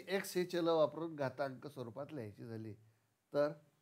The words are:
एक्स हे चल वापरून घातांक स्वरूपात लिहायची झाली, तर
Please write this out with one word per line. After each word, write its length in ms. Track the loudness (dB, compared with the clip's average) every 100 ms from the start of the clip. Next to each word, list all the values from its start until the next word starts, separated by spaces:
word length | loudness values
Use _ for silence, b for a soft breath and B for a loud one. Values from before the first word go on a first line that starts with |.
| 2
एक्स 260 | -2 0 0
हे 80 |
चल 240 | 0 2 4
वापरून 480 | 6 6 4 -6 -2
घातांक 500 | -2 0 -4 -4 -12
स्वरूपात 460 | -8 -8 -8 -8
लिहायची 340 | -8 -8 -10 -8
झाली, 260 | -8 -8 -10 b b b b _
तर 200 | 2 2 0 -16 _